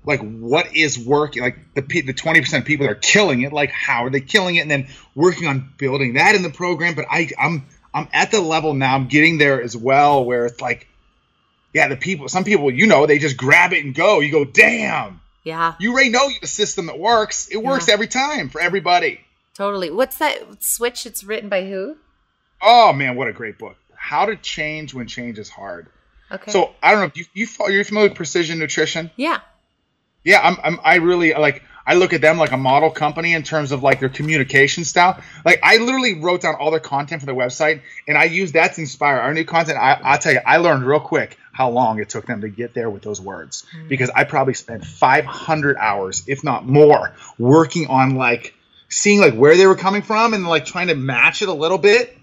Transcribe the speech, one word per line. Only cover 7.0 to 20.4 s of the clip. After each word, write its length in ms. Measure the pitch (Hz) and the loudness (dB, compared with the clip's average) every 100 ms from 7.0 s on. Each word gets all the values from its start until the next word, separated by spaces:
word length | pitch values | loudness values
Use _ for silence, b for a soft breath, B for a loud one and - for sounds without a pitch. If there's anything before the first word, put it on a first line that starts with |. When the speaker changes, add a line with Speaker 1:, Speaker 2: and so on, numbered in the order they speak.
| - | -6
Speaker 1:
I, 200 | 156 160 - | -4 -4 -4
I'm, 280 | 143 165 - b b | -4 -4 -10 b b
I'm 140 | 143 156 | -10 -6
at 200 | 147 160 | -4 0
the 100 | 220 | 0
level 320 | 165 160 156 | 0 -2 -2
now, 220 | 139 135 135 | -2 0 0
I'm 120 | 127 | 2
getting 300 | 147 160 160 | 4 4 4
there 240 | 143 135 | 2 2
as 160 | 120 117 | -4 -6
well, 480 | 117 135 147 143 123 | 2 4 4 4 0
where 220 | 123 120 | -2 -4
it's 120 | 117 | -6
like, 280 | 127 120 - _ _ _ _ _ _ _ _ | -8 -8 -10 _ _ _ _ _ _ _ _
yeah, 140 | 160 139 | 0 0
the 80 | 135 | -2
people, 320 | 175 180 143 | -6 -8 -4
some 140 | 185 | -4
people, 280 | 190 202 143 | 0 2 2
you 160 | 127 214 | 2 4
know, 180 | 151 151 | 4 4
they 140 | 147 | 2
just 180 | 151 117 | 0 -2
grab 360 | 131 165 180 | 2 4 4
it 120 | 170 143 | 0 -4
and 80 | |
go. 280 | 135 185 190 | 0 2 2
You 100 | 143 | 2
go, 120 | 151 | 0
"Damn." 760 | 143 - 233 233 208 160 107 85 _ _ | 0 2 2 2 -4 -6 -8 -14 _ _
Speaker 2:
Yeah. 320 | 160 160 165 165 | -12 -4 -4 -4
Speaker 1:
You 140 | 208 | -4
already 160 | 247 269 | 0 2
know 200 | 233 277 - | 2 0 -4
the 60 | - | -12
system 400 | - 202 - 165 | -6 -4 -4 -8
that 100 | 143 | -4
works. 500 | 202 233 208 - - | 2 2 0 -6 -8
It 80 | 214 | -6
works 300 | 240 269 - | -4 -2 0
Speaker 2:
Yeah. 60 | |
Speaker 1:
every 140 | 208 220 | 0 -2
time 420 | 254 277 285 139 | -4 -4 -4 -8
for 100 | 151 | -6
everybody. 640 | 170 190 170 175 160 - _ _ _ | -4 -2 0 0 0 -6 _ _ _
Speaker 2:
Totally. 380 | - 202 202 175 | -8 -6 -4 -6
What's 260 | 180 269 - | -4 -4 -2
that 460 | - - | -4 -4